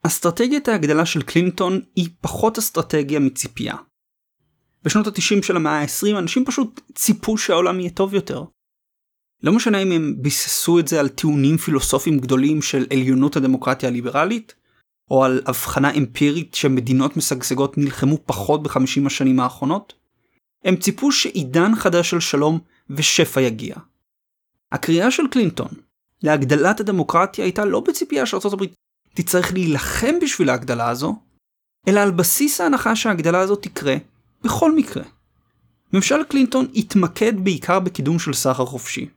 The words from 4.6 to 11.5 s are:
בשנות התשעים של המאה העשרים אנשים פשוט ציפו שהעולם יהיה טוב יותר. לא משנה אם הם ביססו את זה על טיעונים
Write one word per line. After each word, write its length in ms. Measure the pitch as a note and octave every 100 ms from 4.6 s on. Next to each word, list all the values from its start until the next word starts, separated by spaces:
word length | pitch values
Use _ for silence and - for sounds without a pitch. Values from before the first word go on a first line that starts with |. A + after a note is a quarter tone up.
| _ _
בשנות 240 | D3+ G#3 G#3
התשעים 360 | G3+ - G3+
של 140 | G3 F3+
המאה 220 | D3+ D3+
העשרים 400 | D3 - G#3 G#3
אנשים 260 | E3+ C4
פשוט 360 | C4 - A#3 - _
ציפו 440 | - - - - A3
שהעולם 420 | - E3+ F3+ F#3
יהיה 100 | F3
טוב 240 | E3+ G3
יותר. 300 | G3 F#3+ - E3 _ _ _ _ _ _ _ _ _
לא 100 | D3+
משנה 300 | A3 A#3+ G3+
אם 100 | F#3+
הם 220 | E3+ D3+ -
ביססו 560 | C#3+ - - - - E3+
את 100 | D#3
זה 120 | D#3+
על 80 | C#3
טיעונים 480 | - D#3+ D3 C#3